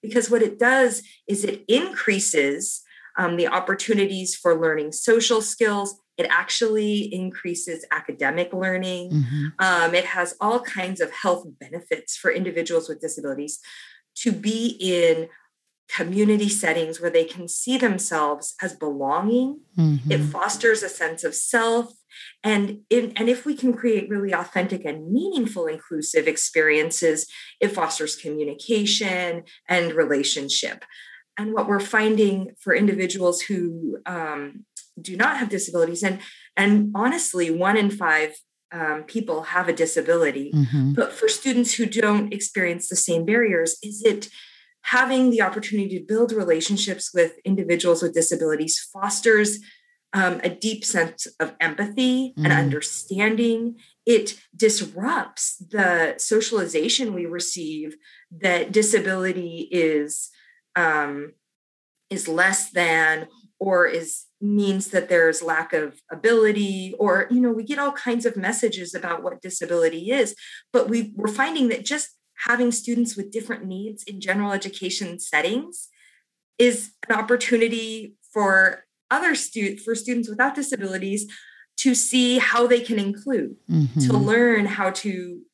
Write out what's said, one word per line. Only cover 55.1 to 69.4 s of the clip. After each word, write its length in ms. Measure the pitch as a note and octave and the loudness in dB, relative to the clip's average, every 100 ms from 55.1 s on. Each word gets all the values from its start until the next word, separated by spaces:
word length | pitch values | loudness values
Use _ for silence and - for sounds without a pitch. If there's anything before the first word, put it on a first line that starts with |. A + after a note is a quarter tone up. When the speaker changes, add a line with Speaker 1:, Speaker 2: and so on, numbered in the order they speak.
| E4+ - - - - | -2 -4 -6 -6 -6
Speaker 1:
the 560 | E3+ G#3+ F#3 F3 D#3+ - | -6 0 2 4 2 -2
socialization 960 | - A3 A3 A3 E3+ D#3+ D3+ - A#3+ | 0 2 2 -2 0 0 0 0 0
we 120 | F#3 E3+ | -4 -6
receive 680 | F3 E3+ F3+ D#3 D#3 D#3 - _ - _ | -6 -6 -6 -8 -8 -10 -14 _ -20 _
that 400 | E3 F#3+ F3 E3 | -4 0 0 2
disability 960 | G#3 G#3 A3 F#3+ F#3+ F#3 F3+ E3+ E3 - | 2 4 2 2 -2 -2 -2 -6 -10 -4
is, 600 | F3+ D#3+ D3+ D3 - - _ _ _ _ | 0 2 2 -2 -6 -10 _ _ _ _
um, 600 | F3+ E3+ D3+ D3 C#3+ D3 _ _ _ _ _ _ _ _ | 0 2 2 0 -6 -12 _ _ _ _ _ _ _ _
is 160 | G3 - | -8 -4
less 440 | D#3+ F#3 F#3+ - | 2 2 2 -2
than 580 | F3 F3 D#3+ D#3+ D#3+ D#3+ _ _ _ | 0 2 4 2 0 -6 _ _ _
or 260 | G3 F3+ E3+ | 2 4 4
is, 380 | E3 E3 - - _ | 2 -6 -10 -12 _
means 480 | G#3 G#3 G3 G3 - | 0 2 2 0 0
that 200 | F#3+ F3+ | -2 2
there's 340 | F3 E3 D#3+ | 4 4 2
lack 300 | E3+ D#3+ E3 | -2 -4 0
of 280 | D#3+ D3+ - _ | -2 -2 -10 _
ability, 800 | D#3 A3 A#3 G#3+ G#3 G3+ F#3+ F#3 F#3+ | -2 2 6 6 4 0 -2 -6 -2
or, 300 | G#3 F#3 F#3 | 2 2 2
you 120 | B3 | 2
know, 100 | B3 | 2
we 140 | A3 | 0
get 160 | G#3+ C#4+ | -4 -2
all 100 | C#4+ | -2
kinds 340 | C#4 B3 A#3 | -2 -2 0
of 120 | A#3 G#3+ | 0 -2
messages 580 | F#3+ A#3 A3+ F#3 F3 | -4 0 -2 -2 -10
about 260 | F3+ F3+ E3+ | -8 -6 -6
what 220 | F3 F3+ | -6 -8